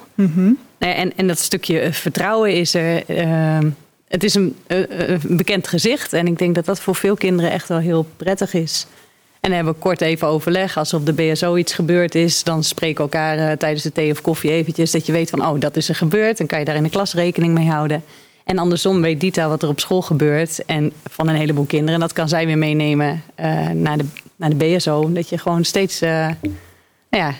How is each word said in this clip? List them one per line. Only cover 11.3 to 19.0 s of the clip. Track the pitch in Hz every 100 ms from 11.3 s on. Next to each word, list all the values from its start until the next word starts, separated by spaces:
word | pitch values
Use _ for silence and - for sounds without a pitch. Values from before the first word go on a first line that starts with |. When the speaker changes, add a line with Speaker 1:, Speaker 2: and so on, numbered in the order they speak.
| 156
Speaker 2:
S |
O | 175 175
iets | 170
gebeurd | - 165 175 175 160
is, | 170 -
dan | - 160
spreken | 151 - 165 156
we | 147
elkaar, | 160 156 156
eh, | 156 156
tijdens | 156 151
de | 156
thee | 156 151
of | 151
koffie | - 160 147
eventjes, | 160 160 156 160
dat | 165 160
je |
weet | 165 165
van, | - 160
"Oh, | 147
dat | 147 156
is | -
er | 160
gebeurd." | 160 208 220 226
Dan | 160
kan | 160
je | 147
daar | 151
in |
de | 156
klas | 190 196
rekening | 170 175 170 170
mee | 165 160
houden. | 151 151 151 - - - _
En | - 185
andersom | 175 170 190 190